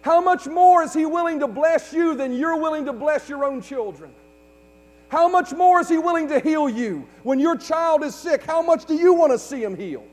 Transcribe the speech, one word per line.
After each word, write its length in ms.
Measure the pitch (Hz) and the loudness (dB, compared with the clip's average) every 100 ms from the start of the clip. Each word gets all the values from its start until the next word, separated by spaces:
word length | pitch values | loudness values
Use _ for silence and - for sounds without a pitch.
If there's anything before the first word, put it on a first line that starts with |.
How 200 | 285 339 | 2 2
much 260 | 370 359 277 | 2 0 -2
more 360 | 330 359 359 | 4 6 6
is 100 | - | 2
he 120 | 311 311 | -2 -2
willing 340 | 339 339 311 | -2 -2 -2
to 80 | 277 | -4
bless 460 | 208 311 320 - | 0 0 0 -2
you 220 | 320 339 269 | -2 -2 -2
than 180 | 269 | -4
you're 240 | 247 311 330 | -4 -4 -2
willing 280 | 311 311 277 | -4 -4 -6
to 80 | |
bless 360 | 233 294 294 - | -4 -2 -4 -6
your 160 | 285 277 | -6 -6
own 160 | 269 | -6
children? 500 | - 269 214 147 151 - - _ _ _ _ _ _ _ _ | -10 -10 -10 -12 -20 -20 -20 _ _ _ _ _ _ _ _
How 200 | 302 349 | 2 4
much 260 | 359 359 | 2 0
more 260 | 311 359 359 | 2 4 4
is 100 | 339 | 2
he 80 | 320 | 0
willing 300 | 339 339 302 | 0 -2 -2
to 120 | 285 | -2
heal 300 | - 311 285 | 0 0 -2
you 360 | 220 233 156 127 - | -2 -6 -6 -12 -10
when 160 | 233 269 | -4 0
your 180 | 311 330 | 0 -2
child 460 | - 320 330 311 | -4 -2 0 0
is 100 | 294 | -2
sick? 300 | - 339 294 | -8 -4 -4
How 180 | 294 320 | -2 -2
much 240 | 339 320 - | 0 -2 0
do 80 | |
you 200 | 311 349 | 2 4
want 180 | 339 320 | 4 4
to 80 | 240 | 0
see 240 | - 262 | -4 -8
him 120 | 214 180 | -8 -8
healed? 320 | 190 127 - | -10 -12 -14